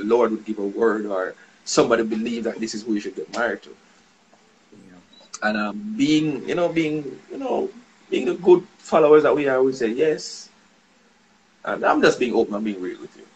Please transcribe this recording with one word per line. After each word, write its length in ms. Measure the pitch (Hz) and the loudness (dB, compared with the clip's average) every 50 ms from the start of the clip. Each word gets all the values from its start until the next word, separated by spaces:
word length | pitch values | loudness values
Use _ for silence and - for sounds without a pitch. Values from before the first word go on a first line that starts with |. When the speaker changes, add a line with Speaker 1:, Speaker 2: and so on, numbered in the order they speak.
| 101 | -2
Speaker 1:
Lord 280 | 107 117 123 117 110 | 2 2 4 4 2
would 140 | 110 104 - | 0 -4 -6
give 140 | 110 107 104 | -8 -6 -6
a 80 | 101 101 | -4 -6
word 380 | 101 104 117 113 104 110 104 | -2 0 0 0 0 0 -4
or 300 | 104 98 92 92 82 - - - - _ _ - | -4 -4 -4 -4 -6 -8 -12 -20 -20 _ _ -12
somebody 400 | - - 160 139 117 117 117 113 | -4 2 2 2 4 4 0 0
believe 400 | 110 110 110 113 120 117 117 107 | 0 -2 -4 -4 -4 -6 -6 -6
that 160 | 110 104 - | -6 -6 -6
this 160 | 110 113 - | -8 -8 -8
is 80 | 107 101 | -8 -6
who 100 | 117 107 | -4 -4
you 40 | 104 | -4
should 160 | - 98 - | -4 -6 -8
get 180 | - 78 - - | -10 -10 -8 -6
married 280 | 110 120 113 98 - - | -4 -4 -4 -4 -6 -10
to. 60 | 73 - - _ _ _ _ _ _ _ _ _ _ _ _ _ _ _ _ _ _ | -16 -20 -20 _ _ _ _ _ _ _ _ _ _ _ _ _ _ _ _ _ _
Speaker 2:
Yeah. 800 | 107 104 95 92 90 92 - _ _ 98 - _ - - 107 107 | -20 -20 -20 -20 -20 -20 -20 _ _ -20 -20 _ -12 -6 -4 -2
Speaker 1:
And, 80 | 107 104 | -2 -2
um, 360 | 104 104 101 104 104 107 107 117 | -4 -4 -6 -8 -8 -8 -4 0
being, 500 | 139 151 156 151 156 151 139 120 - - | 2 2 4 2 2 0 -2 -4 -4 -4
you 60 | 151 | -2
know, 160 | 175 175 170 | 0 0 0
being, 500 | 160 165 160 151 151 156 143 135 - - - - | 0 0 -2 -2 -2 -4 -6 -8 -12 -14 -16 -14
you 60 | 381 277 | -12 -8
know, 300 | 269 247 247 214 - - - 233 - _ _ _ _ - | -6 -4 -4 -4 -4 -6 -8 -12 -20 _ _ _ _ -4
being 180 | - - - - | -4 -2 -2 -2
a 60 | - | -4
good 300 | - 175 185 175 170 - - _ _ | 0 6 6 6 6 6 0 _ _
followers 460 | - - 202 165 156 147 151 151 147 | -6 0 2 4 6 8 8 8 6
that 120 | 135 117 | 6 2
we 120 | 147 143 135 | 2 2 2
are, 140 | 131 131 131 | 2 2 2
we 100 | 135 131 | 2 0
say 140 | - 120 107 | 0 -2 -2
yes. 600 | 117 131 156 156 151 - - - - - - - _ _ _ _ _ _ _ _ _ _ _ _ _ _ _ _ _ _ _ _ _ _ - | 0 0 0 0 0 -2 -6 -12 -14 -16 -20 -20 _ _ _ _ _ _ _ _ _ _ _ _ _ _ _ _ _ _ _ _ _ _ -8
And 180 | - 101 80 - | -8 -6 -2 0
I'm 180 | - 302 302 | 0 2 4
just 180 | - - - - | 4 4 4 2
being 140 | 131 117 95 | 0 0 2
open 200 | 113 113 104 104 | 0 0 0 -2
and 100 | 104 110 | -6 -4
being 160 | 110 98 92 | -4 -6 -6
real 200 | 90 87 - - | -8 -10 -10 -12
with 160 | - - - - | -16 -20 -20 -20
you. 60 | - - _ | -20 -20 _